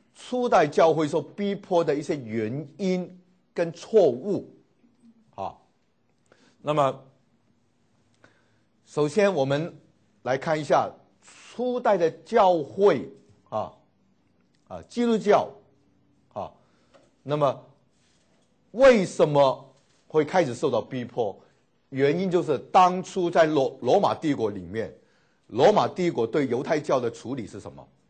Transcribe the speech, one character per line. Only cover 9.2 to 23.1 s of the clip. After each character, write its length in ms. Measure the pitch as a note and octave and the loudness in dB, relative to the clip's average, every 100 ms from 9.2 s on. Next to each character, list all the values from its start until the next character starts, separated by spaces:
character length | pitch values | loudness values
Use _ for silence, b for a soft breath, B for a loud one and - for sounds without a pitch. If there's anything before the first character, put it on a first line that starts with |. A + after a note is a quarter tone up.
| G3+ | 2
我 120 | E3+ | 2
们 300 | C3+ C#3 E3 - _ _ _ _ | 0 -2 -4 -12 _ _ _ _
来 140 | C3 C3+ | -4 -4
看 240 | E3+ D#3 | -2 -4
一 40 | |
下 260 | C#3+ D#3 G2 - _ _ | 2 2 0 -6 _ _
初 560 | - - - - B3 B3 | -20 -20 -16 -8 -4 -2
代 160 | A#3 G3 | 0 2
的 140 | D#3+ | 0
教 520 | D#3+ - A3+ F#3 E3+ | -2 -2 2 4 2
会， 460 | C#3 F#3+ G3+ C3+ - - _ _ - | -2 2 2 2 -4 -16 _ _ -10
啊， 240 | A2 F2+ - _ _ _ _ _ _ _ _ - | -8 -8 -12 _ _ _ _ _ _ _ _ -20
啊， 140 | F2 - | -20 -12
基 160 | A#3+ | -4
督 120 | A#3+ A3 | 0 0
教， 320 | F#3 E3+ - - _ _ _ _ _ _ _ | 4 2 2 -10 _ _ _ _ _ _ _
啊， 180 | A2 F2 _ b b b b b _ | -14 -14 _ b b b b b _
那 140 | C3+ D3 | -8 -2
么 280 | C#3+ A#2 - _ _ _ _ _ _ _ _ _ _ | -2 -2 -12 _ _ _ _ _ _ _ _ _ _
为 320 | A3 C4+ A#3 | 4 6 6
什 220 | E3 - D#3+ | 2 2 2
么 480 | C#3+ C#3 - - _ _ _ _ | 4 4 2 -10 _ _ _ _
会 160 | D#3 | -2
开 200 | D3 F#3 | 0 0
始 100 | D3 | 0
受 160 | A#2+ D3 | -2 -2
到 100 | A#2 | -2
逼 240 | - C3 | -4 -10
迫？ 340 | A#2 - G#2 - b b b _ _ | -8 -6 -6 -6 b b b _ _
原 280 | C3 C#3+ F3 | 0 0 0
因 120 | F#3+ | 0
就 120 | F3 | -2
是 160 | D3 B2+ - | -2 -4 2
当 300 | G3 F3+ F#3 | 4 4 2
初 280 | - | -6